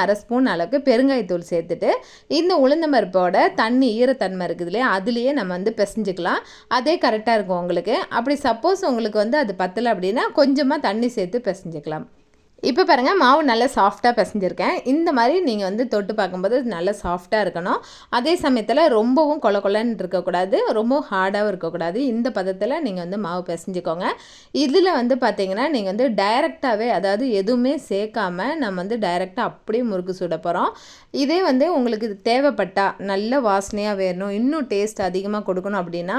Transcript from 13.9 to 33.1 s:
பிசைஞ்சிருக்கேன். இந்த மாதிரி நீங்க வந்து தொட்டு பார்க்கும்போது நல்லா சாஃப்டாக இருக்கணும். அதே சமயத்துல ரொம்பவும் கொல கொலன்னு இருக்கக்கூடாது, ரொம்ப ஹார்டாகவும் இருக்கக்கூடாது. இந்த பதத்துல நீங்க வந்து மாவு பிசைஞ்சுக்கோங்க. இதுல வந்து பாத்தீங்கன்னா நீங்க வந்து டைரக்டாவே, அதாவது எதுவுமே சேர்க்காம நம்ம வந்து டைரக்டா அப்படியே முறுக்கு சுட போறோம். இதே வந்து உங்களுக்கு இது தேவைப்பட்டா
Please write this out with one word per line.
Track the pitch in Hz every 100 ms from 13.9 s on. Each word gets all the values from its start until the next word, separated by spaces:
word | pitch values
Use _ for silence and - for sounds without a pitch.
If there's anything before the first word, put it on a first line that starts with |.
| 202 240 233
பிசைஞ்சிருக்கேன். | 208 208 180 - 214 349 247
இந்த | 294 339 269
மாதிரி | 240 359 330
நீங்க | 208 190
வந்து | 208 254
தொட்டு | 208 196 214
பார்க்கும்போது | 185 185 185 254 240
நல்லா | 170 185 208
சாஃப்டாக | 180 175 - 220 190
இருக்கணும். | 170 190 339 - - - 233
அதே | 269 349
சமயத்துல | 302 247 214 269 320 220
ரொம்பவும் | 233 262 294 302 214
கொல | 202
கொலன்னு | 196 214 233 196
இருக்கக்கூடாது, | 180 185 180 175 185 311 480 220
ரொம்ப | 226 285 -
ஹார்டாகவும் | 190 190 202 214
இருக்கக்கூடாது. | 185 165 170 170 202 277
இந்த | 226 247 214
பதத்துல | 185 185 214 311 262
நீங்க | 185 175
வந்து | 202 180
மாவு | 180 175
பிசைஞ்சுக்கோங்க. | 170 - 180 175 165 214 480 - - - - 285
இதுல | 349 370 302
வந்து | 240 254 240
பாத்தீங்கன்னா | 202 190 196 294 269
நீங்க | 190
வந்து | 208 269 202
டைரக்டாவே, | 196 240 320 - 262 214 240 185
அதாவது | 190 208 269 196
எதுவுமே | 196 247 254 311 -
சேர்க்காம | 196 214 226 185 175 226 320
நம்ம | 220 185
வந்து | 180 240 190
டைரக்டா | 175 185 247 196
அப்படியே | - - 220 240
முறுக்கு | 185 185 185
சுட | 175 160 175
போறோம். | 175 247 - - - - 247 277
இதே | 349 359
வந்து | 254 311 320
உங்களுக்கு | 240 220 226
இது | 202 233
தேவைப்பட்டா | 247 285 214 185 202 196 - 196